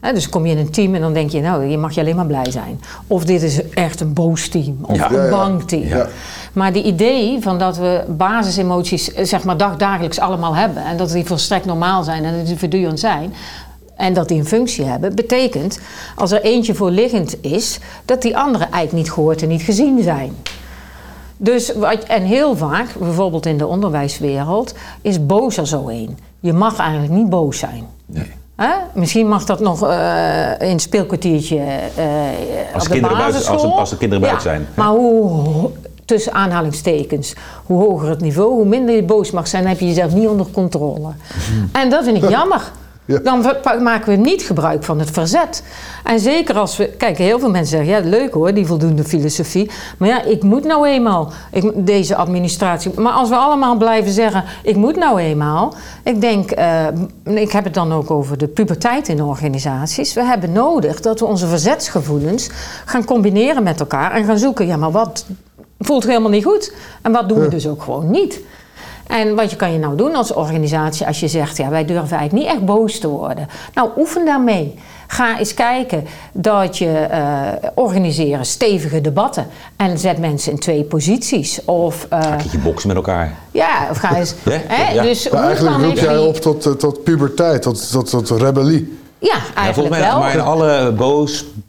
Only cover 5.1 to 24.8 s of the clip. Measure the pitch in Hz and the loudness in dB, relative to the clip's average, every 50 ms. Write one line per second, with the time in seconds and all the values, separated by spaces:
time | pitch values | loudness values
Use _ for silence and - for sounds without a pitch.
5.1 | 120 269 277 135 - 196 196 196 190 175 - - 175 160 - - - 127 120 117 | 2 2 2 2 2 2 2 2 0 -2 -2 -2 -4 -2 -2 -2 0 -2 -2 -2
6.1 | - - - - - - - - - 196 190 190 180 202 202 214 190 160 208 233 | -6 -14 -16 -16 -16 -16 -16 -8 -4 0 0 2 0 0 0 0 2 2 2 2
7.1 | 269 269 220 208 262 262 - 196 185 175 190 185 180 170 180 180 180 175 - - | 4 2 2 0 0 -2 -2 -2 0 0 0 0 -2 0 0 0 0 0 -2 -4
8.1 | 165 156 180 185 214 233 220 196 175 190 185 180 180 180 180 180 185 175 - - | -2 0 0 2 2 2 0 0 0 0 0 0 0 0 0 -2 -2 -2 -4 -4
9.1 | - - 190 185 - 180 - 190 180 156 202 202 196 151 202 196 196 180 170 160 | -4 -4 -2 0 0 -2 0 -2 0 0 0 -2 0 0 0 0 0 -2 -2 -4
10.1 | 147 - - 180 185 170 170 165 156 160 202 220 160 - - 147 170 170 185 165 | -2 -2 -2 -2 -2 -2 -2 0 0 0 0 0 -2 -4 -6 -4 -4 -2 -2 -2
11.1 | 160 180 170 170 180 156 - - 208 185 185 190 175 165 175 180 190 190 170 151 | 0 -2 -2 -2 -2 -2 -2 0 -2 -2 -2 -2 -4 -2 0 0 0 0 0 -2
12.1 | 165 160 156 160 165 170 165 160 175 151 - 165 151 190 185 170 156 151 165 226 | -4 -4 -2 -2 -2 -2 -2 -4 -4 -2 -2 -2 0 0 0 0 -2 -2 0 0
13.1 | 190 147 151 180 202 - - - - - - - - - - - - - - 185 | 0 -2 -4 -8 -10 -12 -16 -16 -16 -18 -18 -20 -20 -20 -20 -20 -10 -4 -2 0
14.1 | 185 175 165 - 175 156 147 151 - 226 254 247 - - 143 131 123 127 156 190 | 0 0 0 0 0 0 0 0 0 0 0 0 -2 -4 -4 -4 -2 -2 -4 -4
15.1 | 190 196 226 226 247 254 262 247 226 139 143 190 220 - - - - - - - | -2 -2 0 0 2 2 2 0 -2 -2 -4 -4 -6 -8 -14 -18 -18 -18 -18 -16
16.1 | - - - 180 196 214 208 220 226 247 226 226 202 156 208 185 175 190 226 247 | -6 -4 -2 2 2 2 2 2 2 2 2 0 0 0 0 0 2 2 2 2
17.1 | 247 214 170 147 - - - 139 147 202 - - - - - - - - - - | 2 0 -2 -2 -6 -8 -6 -2 -2 -2 -2 -4 -8 -8 -12 -18 -20 -18 -2 -2
18.1 | 247 254 254 233 - - 277 285 254 208 165 165 - 175 165 156 - 165 156 156 | -2 0 0 0 0 0 0 0 0 0 0 -2 -2 -2 -2 0 0 -2 -2 -2
19.1 | - - 151 156 160 160 160 156 160 160 - - 214 196 269 285 269 247 214 170 | -2 0 2 2 2 0 0 -2 -2 -2 0 0 2 2 4 4 4 2 2 2
20.1 | 160 139 135 127 - - - - - - - - - - - - - - - - | 0 -2 -4 -8 -10 -10 -12 -14 -14 -14 -16 -18 -18 -18 -20 -20 -20 -20 -20 -20
21.1 | - - - - - - 196 208 240 247 233 - - 214 202 170 220 214 220 - | -20 -20 -20 -20 -12 -2 0 2 2 2 0 -2 -2 0 0 0 0 0 -2 0
22.1 | - 220 185 185 214 262 294 302 254 165 156 151 143 185 240 240 - - 185 170 | 0 0 2 2 2 2 4 2 2 0 -2 -2 0 -2 -2 -4 -6 -6 -4 -2
23.1 | 170 170 196 185 165 165 143 170 156 143 151 - 170 185 202 196 151 147 143 143 | 0 0 0 0 0 -2 -2 0 0 0 0 0 0 0 0 0 0 0 -2 -2
24.1 | 147 - 151 143 139 139 139 151 175 214 254 254 - - | -4 -4 -4 -2 -2 -2 -2 -2 0 -2 -2 -4 -8 -16